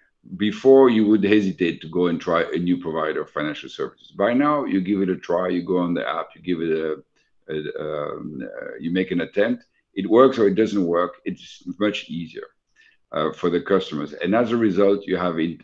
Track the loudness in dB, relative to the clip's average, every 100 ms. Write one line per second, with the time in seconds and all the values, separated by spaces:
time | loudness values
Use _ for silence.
0 | _ _ -14 -4 -4 2 8 10 8 6
1 | 4 4 4 4 2 0 -2 -2 -6 -2
2 | 0 0 -2 -2 0 -2 0 -2 -2 -4
3 | -4 -4 -6 -6 -6 -8 -12 -10 -10 -10
4 | -12 -2 0 2 0 0 -2 -2 0 0
5 | 0 -2 -2 -2 0 -2 -2 0 0 -2
6 | -4 -6 -8 -10 -6 -4 -2 -2 -4 -6
7 | -12 _ _ _ -10 -8 -8 -8 -8 -6
8 | -8 -8 -10 -12 -12 -12 -14 -10 -4 -2
9 | -2 -4 -2 0 0 -2 _ _ _ -6
10 | 4 6 6 6 2 2 0 0 0 0
11 | -2 -6 -12 -12 -14 -16 -14 -4 -4 -4
12 | -8 -10 -10 -14 -18 _ _ _ _ _
13 | _ -4 -4 -2 -2 0 0 0 0 -6
14 | -8 -6 -2 0 0 0 2 4 2 2
15 | -2 -2 -2 -2 -4 -4